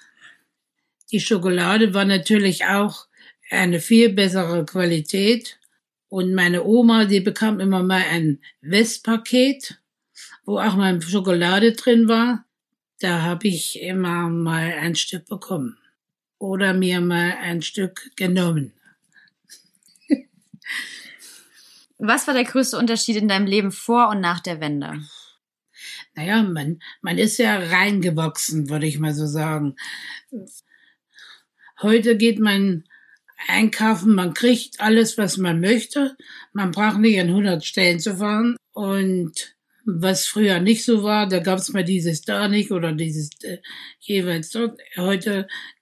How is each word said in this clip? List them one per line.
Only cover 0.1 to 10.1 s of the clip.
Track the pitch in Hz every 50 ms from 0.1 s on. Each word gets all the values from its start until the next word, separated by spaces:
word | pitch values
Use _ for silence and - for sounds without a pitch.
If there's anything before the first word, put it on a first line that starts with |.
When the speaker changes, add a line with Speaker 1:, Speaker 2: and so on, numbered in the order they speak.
| _ _ - - - _ _ _ _ _ _ _ _ _ _ _ _ _ _ -
Speaker 1:
Die | 220 196
Schokolade | - - 226 185 170 190 180 180 175 175 202 220 226 208 185
war | 196 196
natürlich | 196 196 190 190 - 220 208 202 190 180 - -
auch | 180 196 202 208 208 - - - _ _ _ - - - _ _ -
eine | 190 190 185 175 175 165
viel | - - 226 226 233 226
bessere | 190 202 196 190 180 190 175 165 170 170 156
Qualität. | - - 185 180 170 170 160 151 - - 190 196 214 247 233 - - - _ _ _ _ _ _ _ _ _ _ -
Und | 196 190 180 185 190
meine | 185 175 175 175 175 -
Oma, | 196 220 247 233 226 226 226 214
die | 196 202 196
bekam | 185 202 190 - 220 220 214 185
immer | 190 196 190 185 180
mal | 185 185 185 185 151
ein | 165 170 160 156 139 - - - - _
Westpaket, | - 147 180 208 226 226 - - - 226 226 220 226 - 240 254 254 269 277 277 - - - _ _ _ _ _ _ _